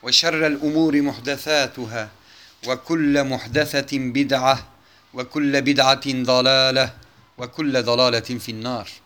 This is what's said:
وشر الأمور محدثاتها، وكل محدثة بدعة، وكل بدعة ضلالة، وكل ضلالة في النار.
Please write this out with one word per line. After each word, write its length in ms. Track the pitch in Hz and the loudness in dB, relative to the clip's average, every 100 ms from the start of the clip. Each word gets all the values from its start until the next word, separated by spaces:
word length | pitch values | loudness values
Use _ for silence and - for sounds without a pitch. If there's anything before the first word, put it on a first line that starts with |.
وشر 440 | 123 123 170 160 156 | 2 2 2 2 0
الأمور 540 | 143 147 156 160 147 | 0 0 2 2 2
محدثاتها، 1080 | 143 123 120 139 156 151 131 - 117 113 107 - _ - - _ - | 0 -2 -6 -6 0 0 0 -4 -8 -8 -8 -12 _ -20 -20 _ -6
وكل 560 | 127 - 165 151 143 | -6 -2 0 2 2
محدثة 680 | 139 127 - 151 147 143 139 | 0 -4 -2 -2 0 -2 -4
بدعة، 760 | 139 127 127 139 131 131 135 - - _ _ _ | -4 -2 -2 0 2 2 0 -2 -20 _ _ _
وكل 480 | 127 127 151 143 139 | -12 -8 -2 0 0
بدعة 440 | 135 143 131 135 139 | 2 2 4 2 0
ضلالة، 880 | 127 123 127 127 135 131 131 127 - - _ _ - | -4 2 2 4 4 2 2 -2 -4 -20 _ _ -16
وكل 460 | 123 - 151 131 | -16 -6 -2 0
ضلالة 460 | 117 120 127 117 110 123 | 2 2 4 2 -4 -8
في 80 | - | -8
النار. 360 | 110 117 123 101 - | -10 -8 -8 -10 -18